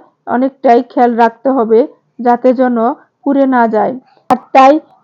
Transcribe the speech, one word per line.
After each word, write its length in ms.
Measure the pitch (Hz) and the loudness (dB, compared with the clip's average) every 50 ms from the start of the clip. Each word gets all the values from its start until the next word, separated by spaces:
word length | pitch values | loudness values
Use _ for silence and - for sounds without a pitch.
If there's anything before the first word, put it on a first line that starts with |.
| - _ _ _ _ | -8 _ _ _ _
অনেকটাই 540 | - 233 240 262 269 262 _ - 254 233 240 | -6 -4 -4 -4 -4 -6 _ 0 0 2 2
খেয়াল 300 | 254 - - 294 247 240 233 | 0 -4 -2 -2 -2 0 0
রাখতে 340 | 220 233 226 226 _ _ 277 | 0 -2 -2 -2 _ _ -4
হবে 300 | 262 262 220 220 226 220 285 320 - _ _ _ _ - | -2 -2 -2 0 0 0 0 -2 -6 _ _ _ _ -6
যাতে 280 | 233 247 240 240 - 254 247 | -2 -2 -2 0 0 -2 0
যেন 220 | 254 254 247 240 226 226 247 302 - _ _ _ _ | 0 -2 -2 -2 -2 -2 -4 -4 -8 _ _ _ _
পুড়ে 220 | _ 277 277 269 269 | _ -4 -2 0 0
না 160 | 269 262 247 233 226 | 0 2 0 0 0
যায়, 260 | 220 214 208 - 262 262 - _ _ _ _ _ | 0 -2 -4 -4 -6 -10 -16 _ _ _ _ _
আর 80 | 254 247 - _ | -6 -6 -6 _
তাই 220 | - 269 262 269 302 311 - _ _ _ | 2 4 4 4 4 2 -2 _ _ _